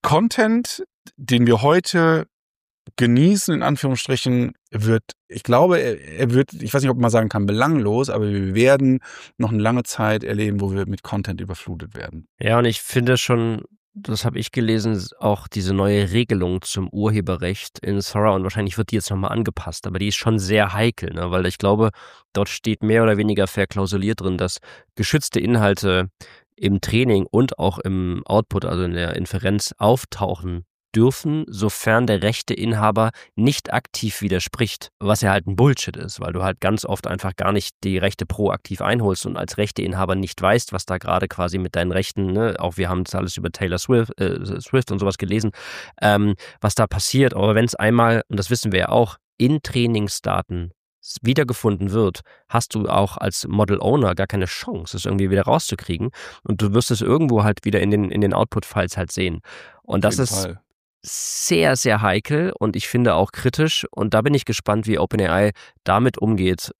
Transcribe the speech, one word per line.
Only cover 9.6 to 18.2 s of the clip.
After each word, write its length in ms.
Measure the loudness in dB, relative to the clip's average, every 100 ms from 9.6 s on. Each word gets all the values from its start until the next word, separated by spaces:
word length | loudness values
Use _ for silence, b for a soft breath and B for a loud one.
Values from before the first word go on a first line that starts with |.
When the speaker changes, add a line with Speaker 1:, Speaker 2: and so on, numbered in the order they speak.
Speaker 1:
lange 220 | 2 0
Zeit 400 | -2 -2 0 0
erleben, 380 | -2 -2 0 0
wo 100 | -2
wir 160 | -2 -4
mit 160 | -6
Content 380 | -6 -6 -4 -6
überflutet 540 | -8 -10 -10 -12 -12 -12
werden. 320 | -14 -14 -18 -4
Speaker 2:
Ja, 180 | 2 4
und 60 |
ich 180 | 4 0
finde 360 | -2 0 2 2
schon, 460 | 2 0 0 -2 -8 _ _
das 300 | -14 -6 -4
hab 140 | -2 -4
ich 160 | -6
gelesen, 400 | -2 0 0 0
s-, 200 | -2 -4 -4
auch 300 | -2 -2 -4
diese 240 | -4 -2
neue 400 | 0 2 2 2
Regelung 480 | 0 0 0 0 -2
zum 260 | -4 -6 -6
Urheberrecht 920 | -2 0 0 -2 -4 -4 -6 -10 -10
in 200 | -4 -4
Sora, 340 | -2 0